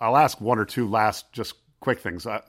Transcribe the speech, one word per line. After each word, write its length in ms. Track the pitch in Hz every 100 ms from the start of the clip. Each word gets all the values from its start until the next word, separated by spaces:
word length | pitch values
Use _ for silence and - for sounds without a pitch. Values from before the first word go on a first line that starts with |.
I'll 160 | 117 135
ask 240 | 147 -
one 180 | 107 120
or 60 | 101
two 240 | - 113
last, 420 | 110 107 - -
just 220 | - 107 - _ _
quick 200 | - 123
things, 260 | 95 87 117
uh, 160 | 107